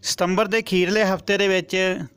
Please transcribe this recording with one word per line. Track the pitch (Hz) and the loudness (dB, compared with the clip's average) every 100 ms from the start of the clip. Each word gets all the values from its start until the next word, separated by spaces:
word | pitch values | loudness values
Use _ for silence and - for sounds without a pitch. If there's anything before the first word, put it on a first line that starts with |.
ਸਤੰਬਰ | - - 180 185 214 | -6 -2 0 0 0
ਦੇ | 220 | -2
ਅਖੀਰਲੇ | 214 185 180 208 | 0 0 2 2
ਹਫ਼ਤੇ | 202 190 - 202 | 0 0 -2 0
ਦੇ | 202 | 2
ਵਿੱਚ | 185 175 185 185 185 156 | 0 0 -2 0 -2 -8